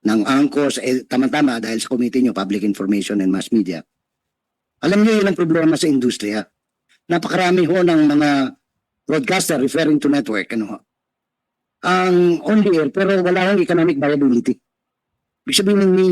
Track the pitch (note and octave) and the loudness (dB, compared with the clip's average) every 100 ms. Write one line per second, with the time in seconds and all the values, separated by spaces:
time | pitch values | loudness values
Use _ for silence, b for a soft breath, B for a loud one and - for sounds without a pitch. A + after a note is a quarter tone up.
0 | G#2+ A2 G#2 C3+ C#3+ C#3+ C#3 A#2+ B2+ B2+ | -2 0 2 2 2 0 -2 -2 -2 -4
1 | - B2+ C3 D3 C#3 A#2 A2 A2+ - B2 | -2 0 0 0 0 0 -4 -6 -4 -4
2 | B2 C3 B2 F#2+ F#2+ G2+ G#2 G2 G2 G#2 | -2 0 0 -2 -4 -2 -2 -2 -2 -2
3 | F#2+ G2+ F#2+ F#2+ - A2+ F#2 D#2+ - _ | -2 -2 0 -2 0 0 0 -6 -12 _
4 | _ _ _ _ _ _ _ _ D#3 G#3 | _ _ _ _ _ _ _ _ -2 2
5 | A3 G#3+ G3 F3 E3 E3 D#3+ D#3 D#3+ C3+ | 2 2 0 0 0 2 2 0 0 0
6 | A#2+ - G#2 G#2+ - _ _ _ _ _ | -2 -2 -6 -6 -8 _ _ _ _ _
7 | - F3 - F3+ F3+ F3+ D#3+ F#3 F3 D#3+ | -6 -4 -2 -2 0 2 2 2 2 4
8 | D3+ D3 D3 C#3 B2+ - _ _ _ _ | 4 2 2 0 -2 -8 _ _ _ _
9 | - D#3 B2+ F#3 - C#3+ C3 D3 D#3 D3+ | -6 -4 -2 -2 -2 -2 -2 0 0 0
10 | C#3+ C#3+ A2+ G#2 - A2+ G#2 G#2 _ _ | 0 0 -2 -6 -4 -6 -6 -10 _ _
11 | _ _ _ _ _ _ _ _ F3 F#3 | _ _ _ _ _ _ _ _ -2 0
12 | F#3 F3+ F3 E3 - G#3+ G3+ E3 C#3+ F#3+ | 2 2 2 0 0 2 2 2 0 -2
13 | G3 F#3+ F3+ F#3 F#3 G3+ E3+ F3 F3 C#3+ | 0 0 0 0 2 0 2 2 0 0
14 | D3 D3 C#3 A#2+ - - _ _ _ _ | -2 0 2 2 0 -4 _ _ _ _
15 | _ _ _ _ - G3+ G3 G3+ F#3+ F#3 | _ _ _ _ -4 -2 2 2 2 2
16 | F#3 | 2